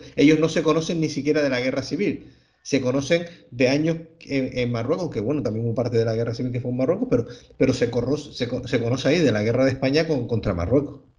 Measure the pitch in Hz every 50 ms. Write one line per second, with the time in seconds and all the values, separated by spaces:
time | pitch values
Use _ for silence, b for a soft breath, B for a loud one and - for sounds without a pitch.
0 | B B B - 143 151 156 156 160 156 - 180 151 160 151 165 160 - 175 160
1 | 156 147 - 147 131 147 147 156 143 135 131 123 127 131 131 135 127 - 156 160
2 | 202 160 - - B B B B B B B B B - - - 120 127 127 143
3 | 135 - 170 170 175 B B B B _ 123 120 147 160 139 151 156 165 165 165
4 | - - - _ - - 139 135 127 - - 127 123 120 120 113 113 135 170 185
5 | 175 143 - 113 101 123 151 147 - 110 107 113 117 117 110 127 117 110 113 113
6 | 113 117 110 113 120 - 113 - 127 123 120 117 - 123 123 127 131 147 180 220
7 | 254 - 127 117 - B B B B B B - 135 131 120 - 123 113 123 120
8 | 110 131 147 147 - - - - 123 110 - - - - - 117 113 113 131 -
9 | - 135 156 185 156 123 107 104 104 113 117 127 135 135 127 131 139 131 139 156
10 | 165 165 151 127 117 - 120 104 - 104 90 82 85 110 120 143 139 - - -
11 | - _ _